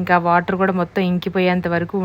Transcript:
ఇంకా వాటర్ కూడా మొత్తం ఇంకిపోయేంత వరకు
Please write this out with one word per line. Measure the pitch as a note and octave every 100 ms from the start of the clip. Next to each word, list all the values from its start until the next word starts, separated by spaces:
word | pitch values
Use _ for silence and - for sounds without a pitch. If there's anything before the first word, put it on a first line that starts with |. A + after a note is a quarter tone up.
ఇంకా | F3+ F3+ E3+
వాటర్ | F3 F3 F#3
కూడా | F#3+ F#3
మొత్తం | F3 G3+ F3+
ఇంకిపోయేంత | F3+ F#3 F#3+ F3+ F3+ F3
వరకు | E3+ E3+ G3+